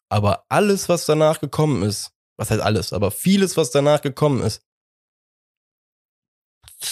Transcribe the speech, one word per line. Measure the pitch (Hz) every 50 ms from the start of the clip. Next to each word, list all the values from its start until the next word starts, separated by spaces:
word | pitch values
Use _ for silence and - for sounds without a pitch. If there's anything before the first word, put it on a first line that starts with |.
| _ -
Aber | - 107 101 101 - - _ -
alles, | - 156 202 208 196 196 - -
was | 175 165 -
danach | - 151 156 156 151 160 -
gekommen | - 139 - - 151 151 139 95 92
ist, | 104 98 - - - _ _ _ _ _
was | - 104 104
heißt | 110 107
alles, | - 101 107 107 117 - -
aber | 95 104 95
vieles, | - - - 180 190 202 196 180 -
was | - 156 147
danach | - 143 139 147 151 147
gekommen | - 143 127 - 151 151 143 113 -
ist, | 110 107 - _ _ _ _ _ _ _ _ _ _ _ _ _ _ _ _ _ _ _ _ _ _ _ _ _ _ _ _ _ _ _ _ _ _ _ _ _ _ _ _ _ - - - - -